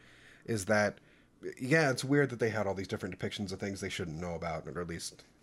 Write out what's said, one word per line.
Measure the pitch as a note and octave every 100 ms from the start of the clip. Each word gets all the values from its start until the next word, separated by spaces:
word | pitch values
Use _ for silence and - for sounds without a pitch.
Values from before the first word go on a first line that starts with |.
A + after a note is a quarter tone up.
| - - - - -
is | A2+
that, | F#2 G#2+ G2+ - - - _ _ F2+ -
yeah, | B2+ D#3+ D3
it's | B2 C3
weird | C#3+ C3+
that | A#2+
they | A#2
had | G#2+ G2
all |
these | F#2+ F#2+
different | G#2 G2 F2
depictions | G#2+ - G2
of | F#2
things | G2+ G2
they | F#2+
shouldn't | - F2 D#2
know | F2 E2
about, | E2 D#2+ D2+
or | C#2
at | E2+
least | E2+ - - - _